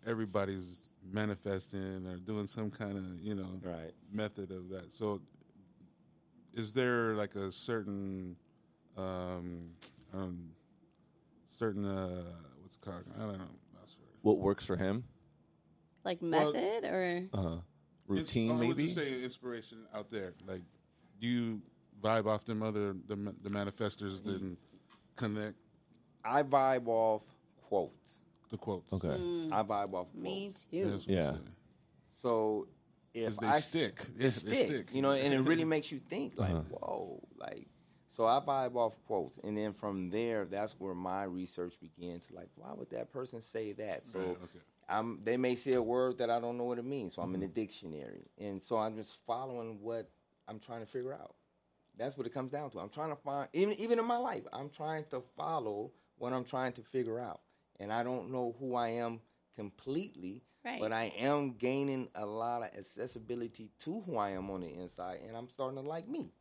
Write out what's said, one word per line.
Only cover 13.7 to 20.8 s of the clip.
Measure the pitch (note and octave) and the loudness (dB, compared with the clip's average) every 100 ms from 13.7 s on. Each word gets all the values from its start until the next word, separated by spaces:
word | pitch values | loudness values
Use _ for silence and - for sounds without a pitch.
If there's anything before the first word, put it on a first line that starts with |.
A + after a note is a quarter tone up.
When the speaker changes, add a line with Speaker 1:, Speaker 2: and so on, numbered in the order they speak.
| - | -20
Speaker 1:
I | - | -20
swear. | - - - | -20 -20 4
Speaker 3:
What | G#2 G2+ | 8 8
works | F#2+ G2 | 8 4
for | - F2 | 0 2
him? | F#2 G#2+ B2 - - _ _ _ _ _ _ _ | 2 2 -2 -16 -20 _ _ _ _ _ _ _
Speaker 4:
Like | F#3+ F3 | -4 -2
Speaker 1:
Well, | E3+ D#3 D3+ | 4 6 6
Speaker 4:
method | - F3+ A4+ | 4 0 0
or? | - F#3 F3+ F3 F#3 | 0 0 2 0 -2
Speaker 3:
Uh-huh. | G2+ F2 | -2 0
Speaker 1:
Ins-, | E2+ E2+ _ _ _ - | -2 -8 _ _ _ 0
Speaker 3:
Routine, | F#2+ D#2+ B2 A2+ | 0 2 2 4
Speaker 1:
I | |
would | A#2+ A#2+ | 4 4
Speaker 3:
maybe? | C3+ | 4
Speaker 1:
just | D#3 F3 | 2 2
say | C#3+ B2+ | 0 -2
inspiration | B2 - B2+ A#2 A2 A2+ A2 | -4 -6 -8 -8 -10 -18 -10
out | G#2+ G2+ | -8 -4
there. | G#2+ F#2+ E2 F#2+ | -4 -4 -8 -8
Like, | F#2 F2 - | -8 -8 -20